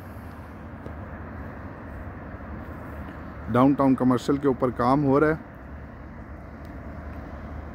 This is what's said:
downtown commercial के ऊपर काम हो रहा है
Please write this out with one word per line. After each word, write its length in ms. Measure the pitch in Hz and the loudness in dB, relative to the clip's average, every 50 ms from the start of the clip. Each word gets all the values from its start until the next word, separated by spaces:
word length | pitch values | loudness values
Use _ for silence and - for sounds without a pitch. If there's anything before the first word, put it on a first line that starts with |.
| - - - - - - - - - - - - - - - - - - - - - - - - - - - - - - - - - - - - - - - - - - - - - - - - - - - - - - - - - - - - - - - - - - - - - - | -14 -12 -12 -12 -12 -12 -12 -14 -14 -14 -14 -14 -14 -14 -14 -12 -12 -10 -10 -10 -12 -12 -12 -12 -12 -12 -12 -12 -12 -12 -12 -12 -12 -12 -12 -12 -12 -12 -12 -12 -12 -12 -12 -12 -12 -12 -12 -12 -12 -10 -10 -10 -10 -10 -12 -12 -12 -12 -10 -10 -10 -10 -12 -12 -12 -12 -12 -8 -2 4
downtown 440 | 110 123 131 139 143 131 139 135 131 | 6 8 8 8 8 8 6 6 6
commercial 440 | 120 127 127 127 120 - - 147 135 | 6 6 6 6 6 4 2 2 4
के 100 | 135 139 | 4 4
ऊपर 220 | 123 - 139 117 | 4 4 2 2
काम 300 | 113 - 120 123 135 147 | 2 4 4 4 6 6
हो 180 | 147 135 131 143 | 6 6 6 8
रहा 120 | 156 151 | 6 6
है 60 | 160 - - - - - - - - - - - - - - - - - - - - - - - - - - - - - - - - - - - - - - - - - - - - - - - | 4 2 -4 -10 -16 -16 -14 -14 -12 -12 -14 -14 -14 -14 -14 -14 -14 -14 -12 -12 -14 -14 -14 -14 -14 -12 -12 -12 -12 -12 -12 -10 -10 -10 -10 -10 -10 -10 -10 -10 -10 -10 -10 -10 -10 -10 -10 -10